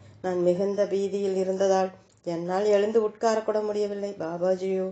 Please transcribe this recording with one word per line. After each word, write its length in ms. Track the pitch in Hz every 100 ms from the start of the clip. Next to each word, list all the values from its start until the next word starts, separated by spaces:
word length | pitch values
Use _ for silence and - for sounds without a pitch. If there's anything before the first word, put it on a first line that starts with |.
| - -
நான் 200 | 185 180
மிகுந்த 400 | 175 175 196 202 190
பீதியில் 500 | 190 196 196 202 190
இருந்ததால் 540 | 190 190 196 190 185 185 _ _ 175
என்னால் 400 | 170 175 185 208
எழுந்து 320 | 202 208 226
உட்காரக்கூட 560 | 214 - 226 220 220 214
முடியவில்லை. 480 | 208 208 208 202 202 196
பாபாஜியோ 720 | 165 170 180 185 190 190 185